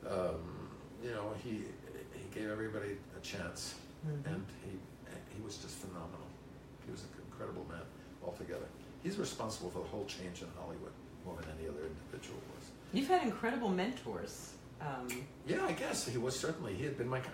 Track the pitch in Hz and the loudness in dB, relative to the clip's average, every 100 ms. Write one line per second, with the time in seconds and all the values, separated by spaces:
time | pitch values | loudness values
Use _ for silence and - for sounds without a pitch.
0 | - - 90 85 85 - - - - - | 2 4 4 2 -2 -4 -6 -8 -10 -6
1 | 120 110 104 107 123 107 98 - - - | -2 0 0 -2 0 0 0 -6 -8 -8
2 | - - 95 - 107 107 110 110 101 98 | -8 -8 -6 -2 0 2 2 0 0 -2
3 | - 92 - 101 85 - - - - - | -4 -8 -4 -2 -2 -2 -4 -6 -10 -4
4 | 156 147 139 175 202 - - 92 - - | 0 0 2 0 -2 -6 -6 -6 -6 -12
5 | - 87 - 98 104 - - - 95 90 | -10 -10 -8 -6 -4 -4 -6 -6 -6 -4
6 | 85 - - - - - - - - - | -6 -6 -8 -10 -12 -12 -12 -10 -6 -6
7 | - - - - - - - 82 - - | -6 -8 -10 -4 -4 -2 -4 -4 -6 -10
8 | - - - - 90 - - - - - | -12 -4 -4 -2 -2 -2 -2 -8 -10 -2
9 | 175 202 - - 110 - 90 - - 104 | 0 2 2 2 0 0 0 0 0 0
10 | 101 - 92 87 87 82 82 85 - - | 0 -2 -4 -4 -6 -6 -4 -4 -6 -8
11 | - - 90 82 80 78 80 73 78 76 | -12 -8 -6 -4 -4 -2 -2 0 -2 -4
12 | - - - - - - - - - 202 | -6 -6 -4 -6 -8 -10 -10 -12 2 4
13 | 277 359 269 196 226 247 226 180 202 254 | 10 10 10 6 4 6 6 6 6 2
14 | - 92 - - - - - - 151 131 | -2 -2 -2 -4 -8 -10 -12 -4 -2 0
15 | 123 123 139 - - 175 381 165 269 - | 0 -2 -4 -8 2 6 6 4 4 2
16 | - 120 120 131 156 165 113 101 143 127 | 4 4 4 4 2 2 0 2 2 4
17 | 123 131 127 | 4 4 2